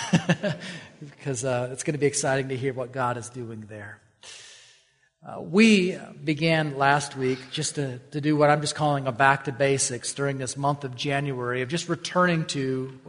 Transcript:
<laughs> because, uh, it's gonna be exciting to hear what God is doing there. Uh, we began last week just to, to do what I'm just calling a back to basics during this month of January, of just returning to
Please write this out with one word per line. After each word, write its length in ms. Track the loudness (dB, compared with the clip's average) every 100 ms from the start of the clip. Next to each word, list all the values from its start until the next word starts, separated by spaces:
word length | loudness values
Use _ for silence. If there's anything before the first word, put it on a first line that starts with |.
| 2 2
<laughs> 400 | 2 0 -2 -4 -10 -14 -16 -18
because, 460 | -20 -10 -6 -4 -2
uh, 240 | -2 -2
it's 120 | -6
gonna 160 | -6 0
be 80 | 0
exciting 420 | 2 0 0 -2
to 80 | -4
hear 160 | -4
what 180 | -4 -6
God 260 | -2 -2 -2
is 120 | -8
doing 360 | -12 -10 -12 -14
there. 300 | -14 -14 -18 _ _ -20 -20 -20 -20 -20 _ _ _ _ _ -16
Uh, 140 | -14
we 560 | 0 6 8 8 4 -2 -12 -8
began 540 | -4 0 2 2 2 2
last 400 | 4 4 2 -2
week 220 | -2 -2 -4
just 260 | -6 -4 -4
to, 220 | -4 -6 -8
to 100 | -2
do 160 | 2 4
what 140 | 6
I'm 100 | 4
just 140 | 0 0
calling 320 | 0 2 0
a 40 |
back 340 | 4 4 4 0
to 60 |
basics 600 | 0 2 2 0 -4 -6
during 240 | -4 -2 -2
this 180 | -6 -2
month 280 | -2 -2
of 120 | -6 -6
January, 680 | -2 -2 -2 -4 -2 -2
of 60 | -2
just 200 | -4 -4
returning 560 | -4 0 2 4 2 -2
to 460 | -2 -2 -2 -4 -10